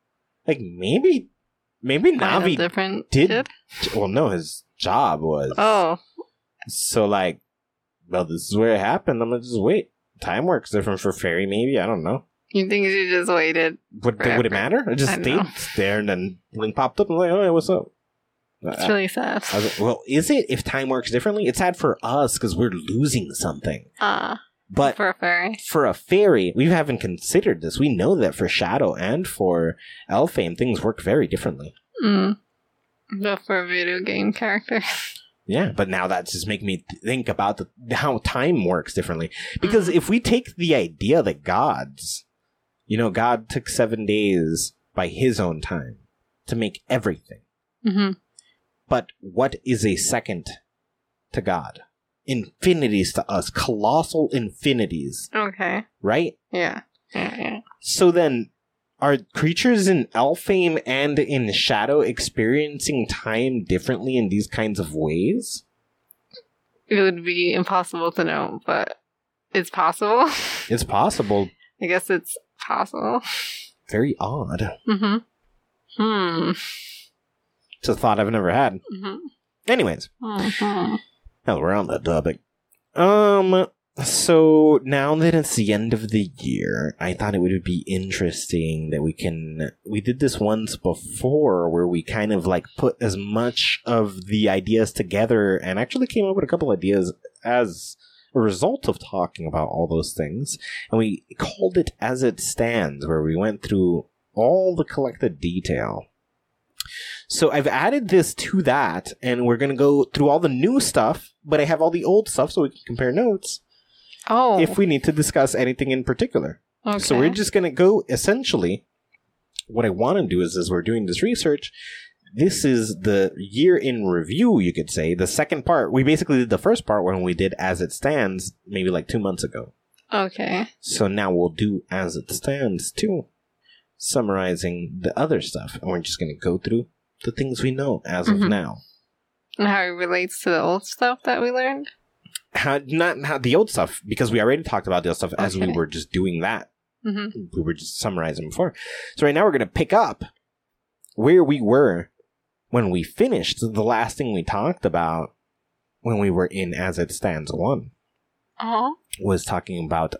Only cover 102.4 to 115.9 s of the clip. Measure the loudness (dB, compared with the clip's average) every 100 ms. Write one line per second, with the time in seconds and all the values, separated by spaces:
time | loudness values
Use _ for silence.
102.4 | -4 -2 0 0 -2 -4 -2 0 0 0
103.4 | 0 -2 -2 2 2 0 -4 _ _ 0
104.4 | 4 4 4 0 -2 -2 -4 -2 -4 -2
105.4 | -6 -4 -2 -2 -4 -6 -12 _ _ _
106.4 | _ _ _ -16 -14 -14 -14 -16 -8 0
107.4 | 2 2 2 2 2 0 4 4 4 -2
108.4 | -2 0 2 2 2 -2 -8 -8 -2 0
109.4 | 2 2 2 2 4 6 4 2 4 4
110.4 | 2 2 2 2 2 2 2 0 -6 _
111.4 | -2 2 2 2 2 2 2 2 2 0
112.4 | 0 0 -2 -2 -10 -2 0 2 2 0
113.4 | -4 -12 _ _ _ _ _ -10 0 2
114.4 | 4 4 4 4 2 2 2 0 2 2
115.4 | 2 2 0 0 0